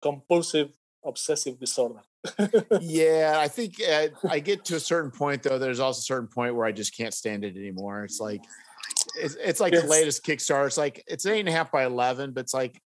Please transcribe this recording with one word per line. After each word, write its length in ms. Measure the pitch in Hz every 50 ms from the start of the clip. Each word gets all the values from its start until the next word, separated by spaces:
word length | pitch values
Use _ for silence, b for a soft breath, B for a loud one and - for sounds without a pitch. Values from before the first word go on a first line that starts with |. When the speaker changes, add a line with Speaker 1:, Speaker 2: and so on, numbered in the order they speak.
| -
Speaker 1:
compulsive 680 | 147 143 139 - - 175 170 165 - - 156 147 143 - _ _ _ _ _ -
obsessive 560 | 151 123 - - - 156 143 - 143 127 123
disorder. 400 | 131 123 - - 123 117 120 107 - _ _ _ - - - -
<laughs> 420 | 208 202 - 220 208 - 220 190
Speaker 2:
Yeah, 540 | 160 170 156 160 160 160 160 160 156 156 151 156
I 100 | 151 147
think, 260 | - - 240 202 170 - 214 180
uh, 200 | 156 151 156 156 151 - - 185
I 120 | 165 147
get 240 | 143 160 202 196 -
to 100 | - 175
a 40 | 160
certain 300 | - - 175 170 156 139
point, 320 | 123 - 147 143 139 131 -
though. 160 | 143 135 127
There's 220 | 131 131 127 120
also 180 | 135 131 127 123
a 40 | -
certain 260 | - 135 127 117 110
point 260 | - 123 120 120 120
where 100 | 117 113
I 60 | 113 104
just 240 | 104 107 - -
can't 180 | - 117 110 101
stand 300 | - - 110 107 101 101
it 120 | 101 90
anymore. 480 | 95 98 101 95 92 98 101 101 104 104
It's 140 | 101 - -
like, 240 | 110 107 104 101 - - B B B B B B B B B - - - -
it's, 180 | - 151 151 -
it's 240 | - - 190 165 -
like 120 | 214 180 170
the 80 | 170
Speaker 1:
Yes. 80 | 165 147
Speaker 2:
latest 360 | 156 156 160 151 139 - -
Kickstarter. 420 | - 156 123 - - 151 139 143
It's 120 | 139 131 -
like, 260 | 151 143 135 - -
it's 200 | - 151 147 -
eight 140 | 196 214 214
and 80 | 202 185
a 40 | 165
half 180 | 165 160 -
by 140 | - 143 131
eleven, 480 | 127 123 123 120 127 127 123 139 139 127
but 80 | 131
it's 140 | 123 - -
like, 260 | 135 131 123 123 - _ _